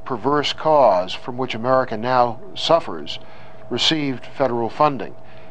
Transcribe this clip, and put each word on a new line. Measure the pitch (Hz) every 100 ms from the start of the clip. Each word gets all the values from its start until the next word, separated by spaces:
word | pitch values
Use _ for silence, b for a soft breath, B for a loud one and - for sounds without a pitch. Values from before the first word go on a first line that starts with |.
perverse | - 120 120 147 139
cause | - 156 151 120 92 90
from | - - 123
which | 127
America | 113 120 131 127 107
now | 120 127 120 107 101
suffers | 95 - 165 117 82 76 - B B B B B
received | 120 - 160 143 123 -
federal | - 131 120 113
funding. | - 151 127 87 - B B B